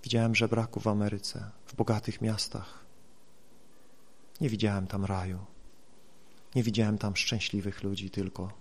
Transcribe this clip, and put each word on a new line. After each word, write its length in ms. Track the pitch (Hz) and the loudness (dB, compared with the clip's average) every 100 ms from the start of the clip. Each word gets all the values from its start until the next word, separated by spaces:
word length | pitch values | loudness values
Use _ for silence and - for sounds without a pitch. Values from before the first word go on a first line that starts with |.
Widziałem 320 | - 117 117 110 | 2 4 6 6
żebraków 480 | 117 113 113 - | 6 4 2 0
w 40 | 110 | 2
Ameryce, 640 | 104 104 101 - - 101 - - | 4 4 2 -4 -6 -8 -10 -12
w 100 | - | 0
bogatych 460 | 117 104 - - | 4 4 2 0
miastach. 640 | 110 107 - - - - - - - - - - - - - - - - - - - - | 0 2 0 -4 -8 -12 -14 -14 -16 -14 -16 -16 -16 -16 -16 -14 -14 -14 -14 -14 -14 0
Nie 80 | 147 | 2
widziałem 380 | 110 107 101 95 | 4 4 4 0
tam 180 | 101 95 | 0 0
raju. 340 | 95 92 92 95 - - - - - - - - - - 131 | 0 0 -4 -6 -12 -14 -14 -14 -16 -16 -14 -14 -14 0 2
Nie 80 | |
widziałem 340 | 123 110 107 107 | 4 6 6 6
tam 180 | 107 95 | 2 2
szczęśliwych 680 | - 113 - 104 98 95 | 2 2 0 0 0 -2
ludzi 260 | 101 98 95 | -2 -2 -4
tylko. 420 | 101 92 - 95 - | -2 -2 -2 -6 -6